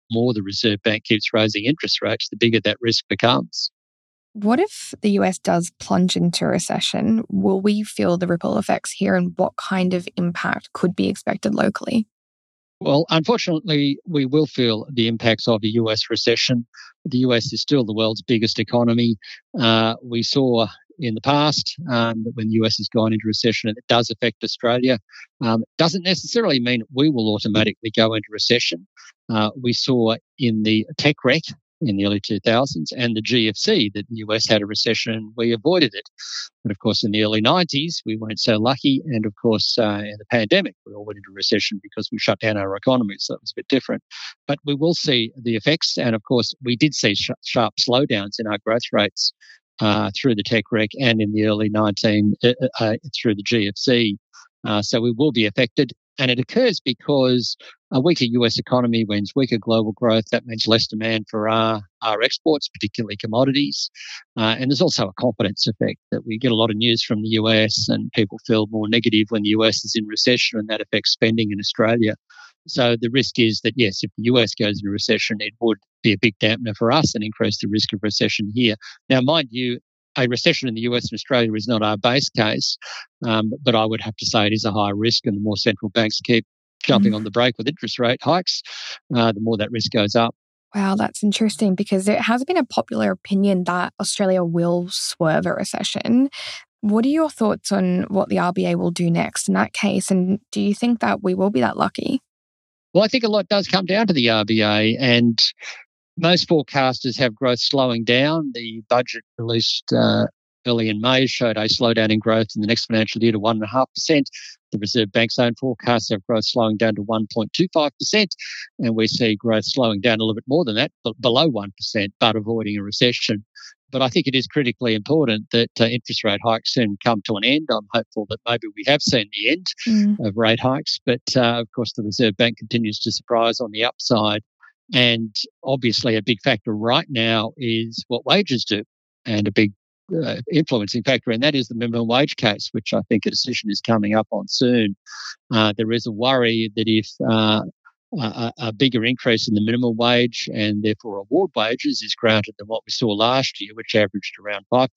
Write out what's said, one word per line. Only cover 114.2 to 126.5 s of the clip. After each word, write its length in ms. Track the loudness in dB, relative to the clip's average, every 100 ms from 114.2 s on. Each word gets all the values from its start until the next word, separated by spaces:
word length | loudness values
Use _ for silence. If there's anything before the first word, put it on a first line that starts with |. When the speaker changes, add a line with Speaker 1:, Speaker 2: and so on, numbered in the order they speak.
| 0 -6 -20 -20 _
Speaker 1:
The 60 | -6
Reserve 320 | -2 0 0
Bank's 280 | 0 0 2
own 160 | 0 0
forecasts 520 | -4 -4 0 0 0
have 140 | -4 -2
growth 180 | -2
slowing 320 | 0 0 0 2
down 200 | 0 0
to 60 |
one 240 | -2 -2 -2
point 220 | -4 -4
two 120 | 0 0
five 200 | 2 0 -2
percent, 360 | -2 0 0 -4 -14 -14 -16 -6
and 160 | -2
we 120 | 0 0
see 300 | 2 0 0
growth 280 | 0 0
slowing 380 | 0 0 0 2
down 160 | 0 0
a 40 |
little 120 | 0
bit 100 | 0 2
more 200 | 0 2
than 80 |
that, 180 | 0 -2 _
but 160 | -10 -2
below 300 | 2 4 2
one 240 | 0 -6 -10
percent, 340 | -6 -4 -4 0
but 160 | 0 0
avoiding 400 | -2 -4 -2 -4
a 60 |
recession. 600 | -6 0 0 0 -2 -4 -6 -20 -20 _ _
But 120 | -2
I 80 | 0
think 160 | 0 0
it 80 |
is 120 | 0 -2
critically 480 | -2 -2 -2 -2
important 560 | -2 0 0 2 0 0
that, 180 | 0 0 2
uh, 40 |
interest 400 | 0 0 -6 -4
rate 160 | -2 0
hikes 300 | 0